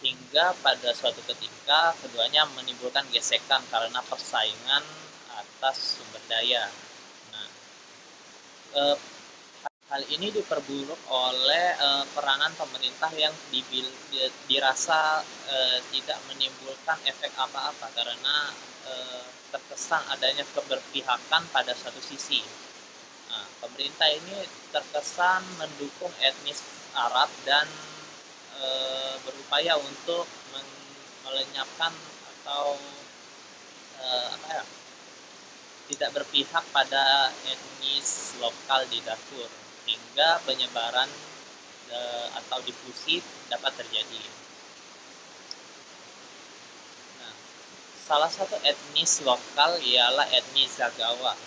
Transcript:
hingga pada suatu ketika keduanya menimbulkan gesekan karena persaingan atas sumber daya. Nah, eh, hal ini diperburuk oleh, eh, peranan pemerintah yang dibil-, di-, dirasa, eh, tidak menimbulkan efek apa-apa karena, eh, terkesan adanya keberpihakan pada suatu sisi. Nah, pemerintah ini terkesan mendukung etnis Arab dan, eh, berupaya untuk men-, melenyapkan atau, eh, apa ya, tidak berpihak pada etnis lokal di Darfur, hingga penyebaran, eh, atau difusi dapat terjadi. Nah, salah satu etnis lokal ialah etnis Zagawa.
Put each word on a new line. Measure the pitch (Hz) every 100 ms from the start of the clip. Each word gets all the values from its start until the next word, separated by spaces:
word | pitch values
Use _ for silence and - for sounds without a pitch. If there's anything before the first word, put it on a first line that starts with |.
hingga | 127 127 - 147 180 180
pada | 139 127 123
suatu | 117 123 117
ketika | - 117 - - - 151 165 165
keduanya | 127 117 117 151 151 131
menimbulkan | 127 120 123 139 135
gesekan | 117 - 113 - 135 -
karena | 113 113 120 -
persaingan | 131 - 123 110 110 120 139 147 - - - - 113
atas | 104 - 131 135 - -
sumber | - 110 -
daya. | 113 120 123 101 - - - - - -
Nah, | 110 101 - - - - - - - - - - - - 143
eh, | 143 143 - - - - - - - _ _
hal | 139 139
ini | 151 202
diperburuk | 208 - 151 143 139 139 160 -
oleh, | 131 127 127 131 160 180 -
eh, | 143 139 139
peranan | 147 139 139 156 165
pemerintah | 147 127 123 127 160
yang | 160 151 156 -
dibil-, | 131 127 127 131 - -
di-, | 135 131 - -
dirasa, | 131 135 131 - 156 156 156 - - -
eh, | 135 127 127 123
tidak | 131 131 139 135
menimbulkan | 135 135 135 135 135 - 160 139
efek | 135 139 -
apa-apa | 131 139 139 - 113
karena, | 117 120 117 131 147 143 131 - - 131
eh, | 127 127 127 123 - -
terkesan | 135 - 135 - 160 135
adanya | 135 131 143 143
keberpihakan | 147 - 131 - 139 127 123 - 156 165
pada | 135 123
suatu | 123 127 131
sisi. | - 135 - 123 104 - - - - - - - -
Nah, | 113 98 -
pemerintah | 117 127 139 - 156
ini | 151 170 202 180 - -
terkesan | 151 - 147 147 - 180 185 185 175
mendukung | 156 147 143 - 180 -
etnis | 139 - 143 143 - - - 139
Arab | 147 123 147 - 131
dan, | 143 151 - - - - - - - - 139
eh, | 135 131 131 131 135 135
berupaya | 131 135 135 143 165 156
untuk | 139 143 - 170 170 - - 135
men-, | 139 - 139 - - - 135
melenyapkan | 135 135 139 135 - 165 165 - - - -
atau, | - 143 143 143 143 143 - - - - - - - - - -
eh, | 131 127 123
apa | - -
ya, | 156 - - - - - - - - - - - - -
tidak | - 139 143
berpihak | 139 143 135 - -
pada | 143 131 139 135 139 131 - 131
etnis | 131 127 - 135 139 - - - 127
lokal | 117 - - 135 127
di | 117 110
Darfur, | 110 - 135 117 - - - -
hingga | 110 - 135 160 165
penyebaran, | - 127 123 123 117 123 131 - - - - - - - -
eh, | 120 123 120 120 120
atau | 117 127 123
difusi | 120 127 123 - 165 - - -
dapat | 127 135 127
terjadi. | 117 110 110 113 107 110 - - - - - - - - - - - - - - - - - - - - - - - - - - - -
Nah, | 117 107 - - - - - -
salah | - 151 160
satu | 175 190 208 -
etnis | - 147 151 165 -
lokal | 139 123 - 143 156 175
ialah | 131 123 120 135 -
etnis | 127 120 139 135 -
Zagawa. | 120 120 113 120 127 98